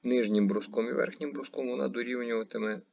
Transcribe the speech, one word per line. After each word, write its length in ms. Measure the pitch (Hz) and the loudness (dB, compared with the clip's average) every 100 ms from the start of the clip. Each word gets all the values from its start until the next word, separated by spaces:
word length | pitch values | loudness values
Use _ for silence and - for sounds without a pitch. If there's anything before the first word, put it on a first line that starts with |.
нижнім 440 | 123 123 107 104 101 | 2 2 4 4 4
бруском 400 | 98 - - 113 | 2 0 -2 0
і 40 | |
верхнім 400 | 131 - - 151 | 2 0 -2 -6
бруском, 380 | 139 131 - 131 | -6 -8 -6 -4
вона 180 | 127 135 | -2 -2
дорівнюватиме 920 | 120 120 123 120 113 110 117 107 104 - | -2 -2 -2 -2 -2 -2 -4 -2 -4 -8